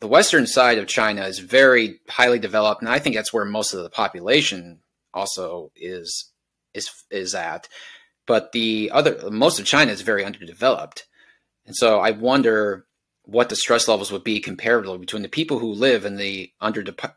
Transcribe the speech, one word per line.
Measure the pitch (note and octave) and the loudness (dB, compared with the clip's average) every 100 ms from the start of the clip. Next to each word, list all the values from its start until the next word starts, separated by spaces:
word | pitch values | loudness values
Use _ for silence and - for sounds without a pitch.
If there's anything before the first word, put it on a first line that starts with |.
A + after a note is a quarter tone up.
the | G#2+ | 4
western | D3 G3+ D#3+ A#2 | 6 6 4 2
side | C3 B2 A2+ | 4 4 4
of | F#2+ | 0
China | - G#2+ G#2 | 0 0 -2
is | G2 F#2 | -6 -8
very | F#2 B2+ C3+ B2 A2 - - | 2 6 8 6 2 -6 -6
highly | - B2 A#2+ | 2 2 2
developed, | G#2+ G#2+ G#2+ G#2 | 0 2 2 0
and | A2+ | -2
I | C3+ | -2
think | D3 A2 | 0 -2
that's | A2 | -2
where | A2+ G#2 | -4 -2
most | G#2+ G#2 | -4 -4
of | F#2+ | -6
the | F2 | -8
population | - G2+ F2+ F#2 C#3+ B2+ F#2+ F2 E2 _ _ _ | -4 -4 -2 0 2 2 -6 -12 -20 _ _ _
also | F#2 G2 - F2 F2 D2+ - | -8 -6 -6 -8 -10 -14 -14
is, | F2 F2+ E2 - - _ _ _ _ | -14 -12 -12 -12 -14 _ _ _ _
is, | G#2 - - - | -12 -12 -14 -12
is | G2+ F#2 | -10 -6
at. | F#2+ E2 E2 - - - - _ _ - | -6 -8 -10 -14 -20 -20 -20 _ _ 0
But | A2 A2+ | 0 0
the | A#2+ A2+ A2 G#2 | -4 -2 -2 0
other, | C3+ - - G2 | 2 2 0 -6
most | G#2+ D#3 D#3+ | 0 0 0
of | - | 0
China | D3 B2 | 2 2
is | G2+ | 0
very | A2+ G#2 G2 | -2 -2 -2
underdeveloped. | - E2+ - C3 D#2+ D2 - - _ _ _ _ _ - | -10 -16 -2 0 0 -4 -16 -20 _ _ _ _ _ -12
And | - | 0
so | A#2 G#2+ | 4 4
I | G#2 | 2
wonder | G#2 A#2+ C#3 A#2+ G#2+ G#2 F#2+ _ _ _ _ | 0 0 2 4 2 0 -4 _ _ _ _
what | - A2+ A#2+ | -2 0 2
the | G#2+ | 0
stress | - A#2 A#2 | 2 2 2
levels | G#2 G2 | 0 -2
would | G2 | -6
be | A2 G#2+ | -4 -4
comparatively | - F2+ A2+ A#2+ F#2+ F#2 | -6 -6 0 0 0 -10
between | F2+ A2 | -10 -10
the | G2 | -8
people | D3+ D#3 B2+ | -6 -4 -4
who | A2+ | -4
live | G#2 C3+ A2+ G2+ | 0 2 2 -2
in | G2+ | -6
the | G2 F#2+ F2+ - | -8 -8 -12 -8
underde-, | G#2+ G#2+ G2 F2 - | -6 -6 -8 -10 -12